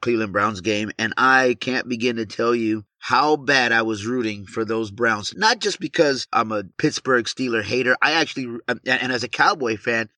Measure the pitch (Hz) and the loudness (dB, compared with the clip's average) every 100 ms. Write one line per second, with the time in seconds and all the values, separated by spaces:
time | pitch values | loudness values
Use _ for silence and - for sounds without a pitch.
0 | - 117 110 95 104 101 87 104 107 - | 0 0 0 0 0 0 -2 -2 -2 -4
1 | 113 - 131 131 127 113 - 127 - 120 | -4 2 4 6 4 2 -2 -4 -2 -2
2 | 120 113 107 - 117 120 113 110 104 _ | -2 -2 -6 -2 0 2 2 -2 -4 _
3 | - 123 147 151 135 139 120 117 113 107 | 0 2 4 2 2 2 4 2 2 -2
4 | 104 127 110 104 95 - 110 113 110 98 | -4 -2 -2 -4 -8 -6 -2 -2 -4 -2
5 | 117 107 101 110 214 233 202 - 151 - | 0 0 -4 0 2 2 -2 -4 -6 2
6 | 151 131 - - 113 107 95 - 151 - | 2 2 -2 0 0 -2 -6 -2 -2 -2
7 | - 127 110 - 131 113 101 123 123 127 | 0 0 0 -4 -2 -2 -2 -2 0 2
8 | 135 160 151 - 123 117 - 120 - 131 | 2 2 0 -2 -8 -8 -6 -6 0 0
9 | 127 123 113 - 151 190 123 107 - 117 | 0 -4 -4 2 2 2 -2 -2 -2 -2
10 | 110 | -2